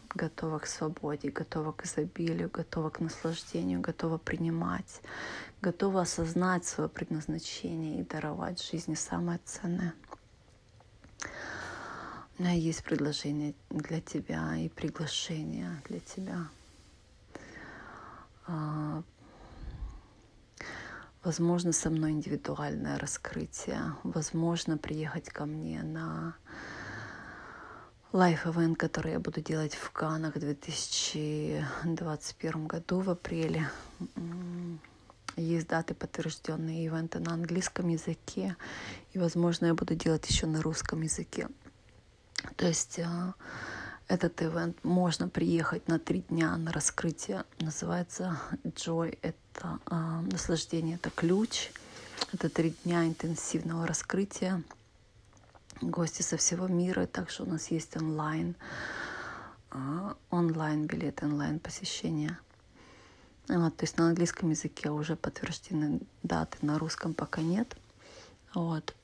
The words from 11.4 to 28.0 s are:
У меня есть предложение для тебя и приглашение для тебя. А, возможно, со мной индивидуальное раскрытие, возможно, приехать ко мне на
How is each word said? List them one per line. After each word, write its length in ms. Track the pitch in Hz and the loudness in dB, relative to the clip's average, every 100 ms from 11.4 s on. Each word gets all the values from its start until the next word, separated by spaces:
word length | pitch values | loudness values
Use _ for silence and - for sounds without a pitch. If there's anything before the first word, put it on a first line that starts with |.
| - - - - - - - - - - | -10 -8 -8 -10 -10 -10 -10 -12 -14 0
У 60 | |
меня 120 | 180 | 4
есть 280 | 175 165 160 | 6 4 2
предложение 720 | - 151 147 147 147 147 147 147 - | 0 2 2 0 0 0 0 -4 -4
для 300 | - 151 165 | -4 0 -2
тебя 560 | - 151 - 160 160 160 | -2 -4 -2 -2 0 0
и 120 | 160 | -2
приглашение 1120 | - 156 - 151 - - 160 156 156 180 170 - | -2 -6 -2 -2 -2 -2 -4 -2 -4 -4 -6 -6
для 120 | 175 | -8
тебя. 480 | - - 190 180 160 - - - - - - - - - - - - - - - - - - - - | -8 -8 -6 -4 -6 -10 -20 -20 -20 -20 -20 -20 -18 -16 -16 -16 -16 -16 -16 -16 -16 -18 -20 -18 -6
А, 560 | 160 151 151 151 156 170 - - - - - - - - - - - - - - - - - - - - - | -4 -2 -2 -2 -4 -6 -16 -20 -20 -18 -12 -10 -8 -8 -10 -18 -20 -20 -20 -20 -14 -10 -10 -10 -12 -14 -6
возможно, 480 | 180 156 170 175 175 | -2 4 4 6 4
со 180 | 160 160 | 2 2
мной 220 | 160 156 | 2 4
индивидуальное 880 | 151 - 147 - 147 147 147 147 143 | 2 0 -2 -2 -2 -2 -2 -2 -2
раскрытие, 960 | 147 - - 160 156 - - - - 147 | -2 -6 -6 -6 -6 -6 -4 -2 -2 -4
возможно, 720 | 175 170 151 165 165 170 - 151 | -2 -2 0 2 2 2 2 0
приехать 520 | - 156 156 139 - | 0 -4 -2 -4 -6
ко 160 | - 147 | -6 -4
мне 380 | 156 160 160 | -4 -4 -4
на 500 | 156 160 160 160 165 - - - - - - - - - - - - - - - - - | -4 -4 -4 -4 -4 -6 -14 -12 -10 -10 -8 -8 -10 -12 -12 -14 -14 -14 -14 -16 -18 -20